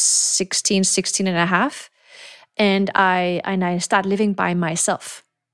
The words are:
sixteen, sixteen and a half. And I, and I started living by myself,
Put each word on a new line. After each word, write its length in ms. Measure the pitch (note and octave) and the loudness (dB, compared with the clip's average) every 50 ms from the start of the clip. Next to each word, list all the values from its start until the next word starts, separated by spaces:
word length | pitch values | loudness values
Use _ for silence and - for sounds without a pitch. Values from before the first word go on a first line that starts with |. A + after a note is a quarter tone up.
| - - - - - - - | 2 2 2 2 0 0 0
sixteen, 480 | - F#3 - - - - - G#3 F#3+ F#3+ | -2 -2 -2 -4 -4 -2 0 2 2 2
sixteen 420 | - - G3 F#3+ - - - F#3+ | 2 0 0 -2 -2 -2 -2 0
and 100 | F#3+ F3 | 0 2
a 100 | E3+ E3+ | 0 0
half. 440 | F#3 F#3 F3+ A#3 D4 - - - - _ _ _ _ - - - - - - - _ _ | 2 2 2 0 0 -4 -8 -18 -18 _ _ _ _ -20 -20 -20 -20 -20 -20 -20 _ _
And 340 | - G#3+ G3+ F#3+ G3 G3 F#3+ - | 0 2 2 4 2 2 2 2
I, 460 | - F#3+ F#3 F3+ F#3 F3+ F3+ F3 - - | 2 4 4 4 2 0 0 -2 -2 -4
and 200 | - G3 F#3 F#3 | -2 -2 0 0
I 140 | F3 F3+ F3 | 0 0 -2
started 300 | - - A3 G3 F#3+ F#3+ | -2 0 0 0 2 2
living 260 | G3+ G3 G#3+ G#3 F#3+ | 0 0 0 0 0
by 200 | F#3 F3+ F3 F3+ | 0 -2 0 0
myself, 680 | F3 F3 D#3 E3 E3+ - G#3 F#3 - - - - - _ _ _ _ _ _ | 0 -2 -2 -2 -2 -2 -2 -2 -4 -6 -14 -16 -18 _ _ _ _ _ _